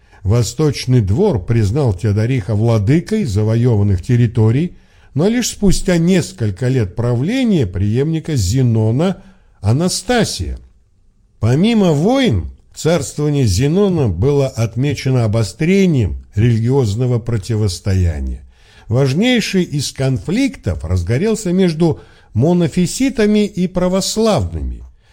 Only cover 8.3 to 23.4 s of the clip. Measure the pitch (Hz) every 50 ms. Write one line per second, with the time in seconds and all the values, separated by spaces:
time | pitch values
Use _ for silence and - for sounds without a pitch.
8.3 | 156 123 95 87 117 135 131 120 110 110 110 110 117 139 175 196 180 - - -
9.3 | - _ _ _ _ - - 104 117 147 175 180 - - - - 247 233 - -
10.3 | - - 82 65 64 - - - _ _ _ _ _ _ _ _ _ _ _ _
11.3 | _ - 107 113 131 156 196 233 233 214 190 170 151 139 165 220 262 277 254 190
12.3 | 113 87 78 - - _ _ _ - - - 151 175 156 127 - - 151 147 151
13.3 | 143 143 131 104 87 101 135 143 165 196 208 196 180 160 135 104 82 85 107 143
14.3 | 143 139 135 131 - 113 117 - - 120 139 147 139 - - 135 127 123 117 107
15.3 | 101 113 110 - - - 156 175 196 196 190 180 151 127 104 - - - - -
16.3 | - 101 113 123 117 110 113 123 131 143 120 101 98 117 127 123 123 113 117 120
17.3 | 117 107 - - 113 107 107 98 87 - - 101 95 95 87 85 76 71 67 64
18.3 | 62 - - - _ _ _ - - - - - 113 131 143 131 135 175 233 254
19.3 | 247 226 - - - 185 175 - 143 147 127 - - - 135 135 131 - - 151
20.3 | 185 254 277 247 - - - 104 78 67 76 80 92 90 85 90 117 143 202 226
21.3 | 214 - - 175 175 190 190 175 156 156 170 160 - - - - - - - -
22.3 | - 107 131 170 180 175 170 151 - 180 175 - - - 262 277 269 226 208 208
23.3 | 214 214